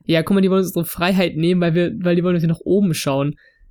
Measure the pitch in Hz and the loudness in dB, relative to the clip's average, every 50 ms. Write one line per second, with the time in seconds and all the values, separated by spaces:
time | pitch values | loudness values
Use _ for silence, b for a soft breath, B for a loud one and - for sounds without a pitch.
0 | _ - 165 165 156 - 202 196 190 190 185 190 190 175 - 175 165 - - - | _ -2 0 0 0 2 2 2 2 2 2 2 0 0 -2 -4 -6 -6 -6 -4
1 | 175 180 196 185 190 170 - 151 160 180 180 180 175 170 160 175 175 170 - - | -2 0 2 2 0 0 0 -2 0 0 0 2 0 0 2 0 0 -2 -2 -4
2 | 180 175 175 180 170 180 180 175 160 165 165 - - - 180 202 208 190 156 - | -2 0 0 0 0 0 0 0 0 0 -2 -2 -2 0 0 2 2 2 0 -2
3 | - 147 139 139 139 143 139 b b b b b b b | -2 -2 -2 -2 -2 -2 -4 b b b b b b b